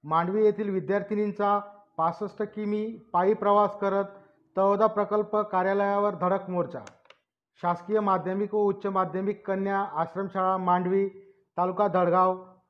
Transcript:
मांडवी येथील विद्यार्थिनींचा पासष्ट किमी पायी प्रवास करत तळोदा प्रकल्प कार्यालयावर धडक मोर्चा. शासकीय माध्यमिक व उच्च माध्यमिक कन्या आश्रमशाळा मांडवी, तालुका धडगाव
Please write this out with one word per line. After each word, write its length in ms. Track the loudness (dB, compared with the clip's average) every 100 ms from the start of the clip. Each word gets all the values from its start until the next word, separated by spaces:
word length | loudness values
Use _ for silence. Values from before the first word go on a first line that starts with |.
मांडवी 420 | 0 0 2 4 2
येथील 240 | 2 -2
विद्यार्थिनींचा 880 | -2 0 -2 -2 -2 -2 0 0 0 -2 -18 _ -2
पासष्ट 460 | -2 -2 -10 -6
किमी 680 | -8 -6 -4 -2 -4 -8 -4
पायी 200 | 0 2
प्रवास 440 | 2 4 4 4 0
करत 260 | -2 0 -2 -8 -20 _ _ 0
तळोदा 300 | 2 4 2
प्रकल्प 500 | 2 0 0 0 -2
कार्यालयावर 800 | -2 -2 0 0 0 0 0 0
धडक 280 | -2 -2 -2
मोर्चा. 300 | -4 -4 -6 -14 _ _ -20 _ _ _ _
शासकीय 380 | -2 -2 0 0
माध्यमिक 560 | 2 0 0 -4 -2 0
व 20 |
उच्च 280 | 0 0 -2
माध्यमिक 640 | 0 -2 -2 -4 -4 -4
कन्या 320 | -2 0 -2
आश्रमशाळा 760 | -2 -4 -4 -4 -6 -2 0 0
मांडवी, 520 | 2 2 2 0 0 -6 -20 _ _ -2
तालुका 300 | -2 0 0
धडगाव 560 | 2 2 4 2 0 -8 -20